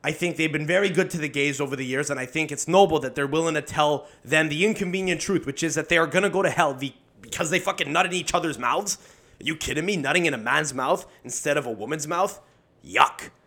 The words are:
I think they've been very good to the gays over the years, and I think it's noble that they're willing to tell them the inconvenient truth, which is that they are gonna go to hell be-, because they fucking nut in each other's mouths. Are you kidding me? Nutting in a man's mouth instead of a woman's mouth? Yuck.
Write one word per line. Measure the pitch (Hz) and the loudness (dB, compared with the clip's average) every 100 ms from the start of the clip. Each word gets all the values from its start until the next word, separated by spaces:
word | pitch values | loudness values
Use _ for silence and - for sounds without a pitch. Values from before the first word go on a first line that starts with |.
I | 143 | -2
think | 160 175 147 | -2 -2 0
they've | 160 | 0
been | 151 151 | 0 0
very | 180 202 | 2 2
good | 170 185 | 0 0
to | 175 | -2
the | 151 | -4
gays | 143 143 139 | 0 -2 0
over | 143 131 | -4 -4
the | |
years, | 131 131 147 | -4 -2 -2
and | 139 | -4
I | |
think | 127 156 156 | -4 -4 -4
it's | 147 - | -4 2
noble | 180 196 156 | 6 6 4
that | 127 | -2
they're | 127 139 | -2 -2
willing | 156 165 | 0 0
to | 151 | -2
tell | 147 - 151 143 - - | -4 0 2 2 -4 -20
them | - 156 160 | 0 2 2
the | 151 | 2
inconvenient | 202 220 185 185 185 165 | 0 0 -2 -2 -2 -2
truth, | - 185 | 0 -2
which | 147 139 | -2 -4
is | 165 | -2
that | 151 151 | -2 2
they | 170 | 2
are | 160 | 4
gonna | 175 196 | 2 2
go | 175 | 2
to | 185 | 0
hell | 135 160 | 4 2
be-, | 131 135 - _ _ | 2 -8 -10 _ _
because | - - 160 | -14 -4 0
they | 180 | 0
fucking | 185 190 165 | 0 -2 0
nut | 160 190 | 2 2
in | |
each | 180 - | 0 -2
other's | 180 160 139 | 0 -2 -2
mouths. | 123 156 202 - - - _ - | 0 0 -2 -8 -10 -20 _ -10
Are | |
you | - 156 | -8 -6
kidding | - 139 | -4 -2
me? | 170 196 | -2 -2
Nutting | 135 170 170 | 2 2 2
in | |
a | 131 | 0
man's | 110 143 151 | 0 0 0
mouth | 127 131 190 - - | -2 0 0 -2 -18
instead | 127 - 147 147 | -10 -6 0 0
of | 127 | -2
a | |
woman's | 107 107 156 147 | -8 -6 -6 -4
mouth? | 170 190 - _ _ _ _ | 0 0 -2 _ _ _ _
Yuck. | - 101 135 - - _ | -4 4 4 4 -16 _